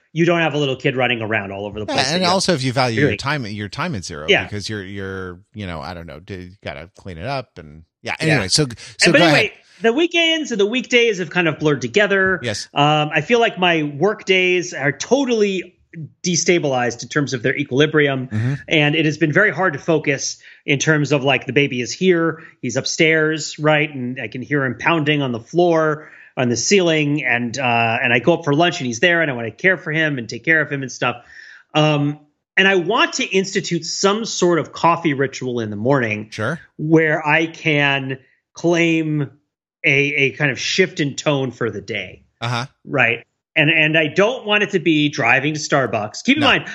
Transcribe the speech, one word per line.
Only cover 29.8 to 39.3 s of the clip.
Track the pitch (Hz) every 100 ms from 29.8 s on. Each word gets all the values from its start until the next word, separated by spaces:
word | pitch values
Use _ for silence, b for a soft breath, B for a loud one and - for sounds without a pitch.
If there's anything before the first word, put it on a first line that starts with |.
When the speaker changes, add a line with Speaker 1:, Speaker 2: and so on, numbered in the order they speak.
| 165
Speaker 1:
him | 151 156 139
and | 107
take | 120
care | 165 160
of | 147
him | 143
and | 131
stuff. | - 127 120 B B B B _
Um, | 156 151 147 143 147 _ _ _ -
and | 190
I | 196
want | 170 240 330
to | -
institute | - 190 190 202 156 170 165
some | - 196 208 220
sort | - 180 170
of | 131
coffee | - 165 165 165
ritual | 135 135 - 127 120
in | 110
the | 104
morning | 117 143 113 107 107
Speaker 2:
Sure. | - 113 165 - -
Speaker 1:
where | 156 160 160 151 151
I | 156 165
can | - 156 147 143 139 131 135 b b _
claim | - 165 170 170 160 156 151 139